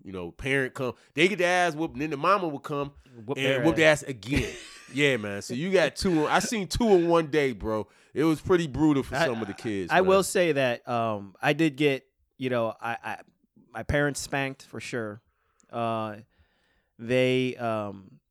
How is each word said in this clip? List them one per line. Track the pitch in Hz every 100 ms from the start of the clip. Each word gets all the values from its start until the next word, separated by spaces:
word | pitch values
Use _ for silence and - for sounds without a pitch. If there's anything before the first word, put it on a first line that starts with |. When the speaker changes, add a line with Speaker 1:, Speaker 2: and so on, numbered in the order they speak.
Speaker 1:
You | -
know, | 95 87
parent | - 131 139 127
come, | - 127 - _
they | 135 180
get | 170
their | 175 180 175
ass | 151
whooped, | 165
and | 117
then | 156
the | 139
mama | 165 202 175
would | 143
come | - 143 139 - - 123 107
Speaker 2:
Whoop | 135
Speaker 1:
and | 135
Speaker 2:
their | 135
Speaker 1:
whoop | 151 160
their | 156
Speaker 2:
ass. | 151
Speaker 1:
ass | -
again. | 120 98 139 110 -
Speaker 2:
<laughs> | - - -
Speaker 1:
Yeah, | 131 143 123
man. | 107 101
So | - 123
you | 175
got | 190 147 -
two. | 190 160 139
I | 156
seen | 208 226 185
two | - 233
in | 185 170
one | 170 156
day, | 151 139
bro. | 107 104 107 98 _ _
It | 104 160
was | 156
pretty | - 180 165
brutal | 123 156 143
for | 120 127
Speaker 2:
I, | 160
Speaker 1:
some | 113
of | 107
the | 95
kids, | 120 101 87
Speaker 2:
I | 165
Speaker 1:
man. | 185
Speaker 2:
will | 190
say | 185 208 175
that, | 139 131 117 -
um, | 120 113 107 98 90
I | 135
did | 147 160 131
get, | 147 135 - _ _ -
you | 127
know, | 123 113 -
I, | 113 117
I, | 110 92 - _ _ _ _
my | 113
parents | 113 147 147 135
spanked | - 139 135 135 -
for | 117
sure. | - 127 110 107 - _ _ _ _
Uh, | 117 117 113 110 104 - _ _ _ _ _ _ -
they, | 113 127 127 127 127 123
um, | 117 110 104 98 92 - _